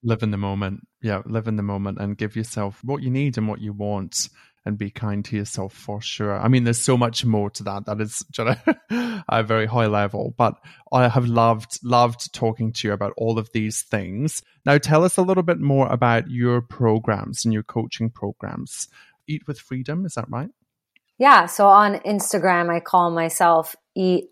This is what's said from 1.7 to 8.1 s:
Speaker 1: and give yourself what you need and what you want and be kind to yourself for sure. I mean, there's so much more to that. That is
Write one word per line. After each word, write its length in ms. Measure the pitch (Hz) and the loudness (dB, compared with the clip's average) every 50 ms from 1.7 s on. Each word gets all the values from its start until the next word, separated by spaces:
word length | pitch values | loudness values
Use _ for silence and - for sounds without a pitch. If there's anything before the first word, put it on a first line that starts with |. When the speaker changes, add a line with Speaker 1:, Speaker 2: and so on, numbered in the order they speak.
| 101 98 98 98 95 - | -4 -4 -4 -6 -6 -6
Speaker 1:
and 180 | 101 101 104 104 | -6 -6 -4 -4
give 180 | 110 107 104 | -6 -6 -4
yourself 440 | 113 110 113 - - 104 101 104 _ - | -6 -8 -6 -6 -6 -6 -6 -8 _ -8
what 180 | 120 139 143 | -8 -6 -4
you 80 | 143 127 | -4 -4
need 280 | 123 135 143 143 120 117 | -2 0 -2 -2 -2 -2
and 100 | 110 107 | -4 -4
what 120 | 107 - | -4 -6
you 120 | - 107 104 | -8 -10 -8
want 560 | 101 104 104 104 101 95 - - - - - _ _ _ _ _ _ _ - | -6 -6 -4 -4 -4 -6 -6 -6 -8 -8 -8 _ _ _ _ _ _ _ -6
and 100 | 104 104 | -6 -4
be 120 | 107 101 | -6 -8
kind 340 | - - - 107 101 101 101 | -8 -6 -6 -4 -4 -4 -6
to 100 | - - | -4 -4
yourself 380 | 107 101 104 - - 95 98 - | -6 -6 -6 -8 -8 -8 -10 -10
for 280 | - - - 104 104 | -16 -12 -12 -12 -10
sure. 380 | 110 - - - 104 104 101 98 | -10 -10 -8 -6 -4 -4 -2 0
I 80 | - 113 | 2 2
mean, 160 | 131 127 120 | 4 4 4
there's 180 | 117 117 117 | 2 0 -2
so 160 | - - 131 123 | 0 0 2 2
much 260 | 123 117 117 - - | 2 0 -2 -2 -2
more 240 | 120 110 107 104 101 | 0 0 0 -2 -4
to 120 | - - 104 | -6 -8 -10
that. 220 | 98 98 98 101 | -8 -8 -8 -8
That 160 | - 104 104 | -8 -6 -6
is 220 | 110 107 | -6 -6